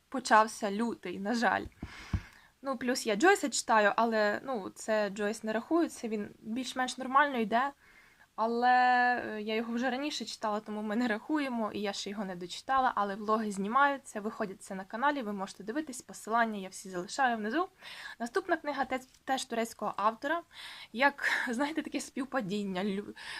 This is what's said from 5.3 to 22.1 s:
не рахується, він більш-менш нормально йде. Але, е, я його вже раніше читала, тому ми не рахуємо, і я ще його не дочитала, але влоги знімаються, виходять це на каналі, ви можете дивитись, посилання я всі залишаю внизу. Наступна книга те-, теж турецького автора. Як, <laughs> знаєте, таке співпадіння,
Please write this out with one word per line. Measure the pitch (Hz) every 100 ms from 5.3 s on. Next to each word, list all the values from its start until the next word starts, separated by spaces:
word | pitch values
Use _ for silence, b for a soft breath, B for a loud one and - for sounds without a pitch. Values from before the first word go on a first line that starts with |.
| 226
не | 214
рахується, | 220 - 330 320 - 226
він | 214 202 -
більш-менш | 220 240 254 262 254 254
нормально | 247 269 294 254
йде. | 208 226 277 - b b b b b -
Але, | 226 233 247 247 247 247 247 240 233
е, | 214
я | 208
його | 220 233
вже | 233 262
раніше | 254 294 -
читала, | 262 - 220 208
тому | 214 208
ми | 220 214
не | 240
рахуємо, | 214 - 302 269 233 208
і | 202
я | 202
ще | 202 196
його | 208
не | 190 180
дочитала, | 180 - - 262 254
але | 208 202
влоги | 196 214 220 214
знімаються, | 190 196 262 285 277 - 214
виходять | 208 - 202 196
це | -
на | 190
каналі, | 196 220 285 285
ви | 208
можете | 202 196 -
дивитись, | 196 277 311 240
посилання | - - 208 233 226 208
я | 190
всі | - 190
залишаю | 180 185 - 254 226
внизу. | 208 294 370 B B B B -
Наступна | 233 392 349 330
книга | 294 269
те-, | 254 247 - _
теж | - 262
турецького | - 226 233 - 208 -
автора. | 208 226 285 330 - B B B B
Як, | 220 269 269 - -
<laughs> | 240
знаєте, | 233 294 311
таке | - 285
співпадіння, | -